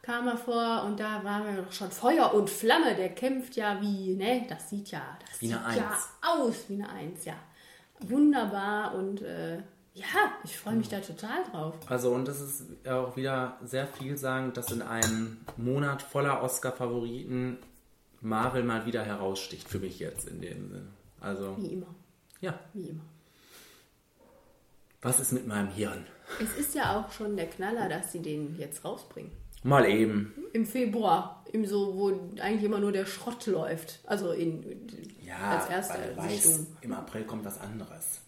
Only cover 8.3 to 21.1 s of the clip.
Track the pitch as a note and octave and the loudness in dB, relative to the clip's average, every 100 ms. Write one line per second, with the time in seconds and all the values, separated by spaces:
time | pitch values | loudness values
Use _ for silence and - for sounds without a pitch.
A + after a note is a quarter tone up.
8.3 | C#4 G#3+ G3 G3 G#3 G#3+ F#3+ F#3+ G3 - | 8 4 0 0 0 0 -2 -2 -4 -6
9.3 | E3+ E3 E3 G3+ - _ - - F#4 G#4 | -6 -4 -6 -8 -18 _ -12 0 4 4
10.3 | - - - - A3+ G#3+ G3+ F#3+ E3 G#3+ | 2 -10 -8 0 0 0 -4 -6 -6 -2
11.3 | C#4+ F#4 E3+ D#3 E3 - B2+ B2 B2 C3 | -2 -2 -2 -4 -6 -2 2 4 4 0
12.3 | C#3 C#3 - - - C3 B2+ B2+ B2+ C3+ | -4 -6 -8 -8 -12 -2 0 0 -2 0
13.3 | C3 B2+ B2+ A#2+ C3 C#3+ - C3+ C#3+ C3 | 0 -2 -6 -4 -2 -2 -6 -6 -4 -2
14.3 | C3 C3 B2 A2+ A#2 A2+ A2+ G#2+ A2 A2+ | 0 -2 -4 -4 -4 -2 2 2 2 -2
15.3 | A2+ - - A#2+ C3+ C#3+ C#3 - C#3+ C#3 | -6 -12 -4 0 2 2 -2 -2 2 2
16.3 | C3+ B2+ B2+ C3 B2+ B2 A#2+ A#2 B2 - | 2 0 -2 -4 -2 -2 -2 -2 -6 -4
17.3 | B2+ B2+ B2 - - _ _ _ - A2 | -2 -2 -4 -14 -20 _ _ _ -10 -2
18.3 | A2 B2 B2+ A#2+ A2+ A2 A#2 G#2+ G2+ F#2+ | 2 2 2 2 0 0 -2 -2 -2 -2
19.3 | F#2+ - - - G2+ F#2+ - E2 - - | -2 -6 -10 -6 -4 -4 -6 -8 -8 -10
20.3 | E2+ F2 F2+ F#2+ F#2+ G2 G2+ - | -8 -8 -10 -10 -12 -14 -18 -20